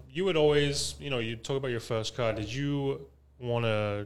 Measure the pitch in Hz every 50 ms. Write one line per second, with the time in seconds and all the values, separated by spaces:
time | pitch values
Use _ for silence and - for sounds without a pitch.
0 | - - 131 156 190 190 170 156 151 151 147 147 147 143 143 139 - - - -
1 | 143 143 135 120 113 113 117 113 - - 139 135 139 131 120 117 - - 123 110
2 | 110 - - - 120 113 107 110 107 104 117 135 143 143 143 139 139 135 139 -
3 | 147 - - - _ - - - 127 120 117 117 117 113 107 107 107 104 101 104
4 | 101